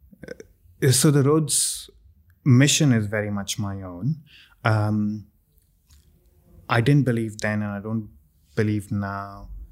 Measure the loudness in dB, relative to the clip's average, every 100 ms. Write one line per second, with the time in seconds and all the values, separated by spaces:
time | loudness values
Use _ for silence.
0 | _ -20 -20 -20 -20 _ _ -2 2 4
1 | 4 4 4 2 0 -2 -2 -6 -14 _
2 | _ _ _ _ 4 6 6 4 4 2
3 | 0 -4 -4 -6 -6 -6 -6 -6 -10 -8
4 | -6 -6 -10 -20 _ _ 0 0 0 0
5 | -2 -6 -12 _ _ _ _ _ _ _
6 | _ _ _ _ _ -12 -2 2 4 4
7 | 2 -2 -4 -4 -4 -2 -4 -6 -6 -6
8 | -8 -14 _ _ _ -2 -2 -2 -4 -6
9 | -6 -8 -10 -14 -16 -16 -18